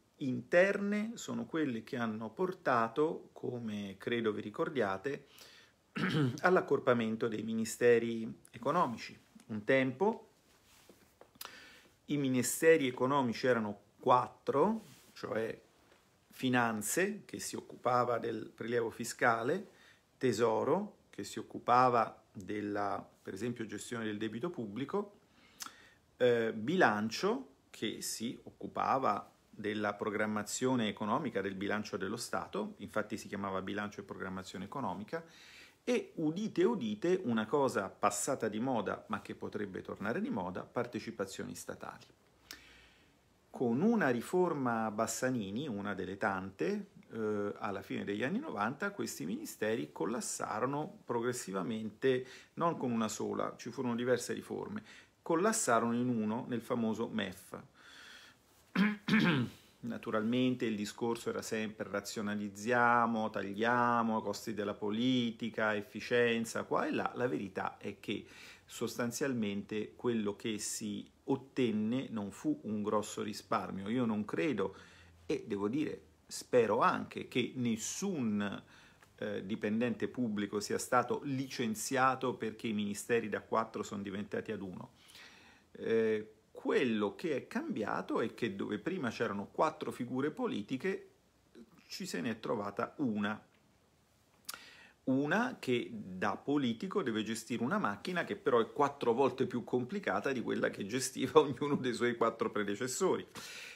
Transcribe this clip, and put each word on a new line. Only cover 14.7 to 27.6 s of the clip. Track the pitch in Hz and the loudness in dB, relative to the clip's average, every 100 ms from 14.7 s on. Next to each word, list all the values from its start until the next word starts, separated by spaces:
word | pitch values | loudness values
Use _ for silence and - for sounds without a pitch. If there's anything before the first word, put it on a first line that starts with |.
| 226 - - - | 2 -6 -20 -20
cioè | - - 110 113 - - _ _ - _ _ _ - | -12 -4 -2 -2 -6 -14 _ _ -20 _ _ _ -4
finanze, | 131 123 117 110 104 - 196 208 | 2 4 4 2 -2 0 0 -2
che | - 101 | -10 -10
si | - - | -8 -8
occupava | - - 120 123 120 117 | -10 -4 2 2 4 0
del | 117 110 113 | -2 -4 -8
prelievo | - 113 120 113 | -10 -2 0 0
fiscale, | - 117 - 127 113 120 180 - - - - _ - | -4 -8 2 4 4 2 0 -4 -18 -20 -20 _ -2
tesoro, | 131 110 117 110 117 170 208 - _ | 0 4 4 4 4 2 0 -10 _
che | - | -12
si | 101 - | -10 -8
occupava | - - - 123 127 120 110 - _ | -8 -6 4 8 8 6 2 -2 _
della, | 120 92 104 104 101 101 98 - _ | -14 -6 -4 -2 0 0 -2 -6 _
per | - | -12
esempio, | 95 120 120 107 | -6 -4 -4 -6
gestione | 101 - 117 | -8 -6 -4
del | 110 104 | -2 -2
debito | 110 113 123 | -2 -2 -6
pubblico, | 170 110 104 139 196 208 - _ _ - - - - - _ _ - | -4 -6 -4 -4 -4 -4 -10 _ _ -20 -14 -14 -14 -20 _ _ 2
eh, | 123 117 113 | 4 6 2
bilancio, | 110 110 180 135 107 110 - 190 254 - - | -2 0 4 6 4 0 0 0 0 -4 -20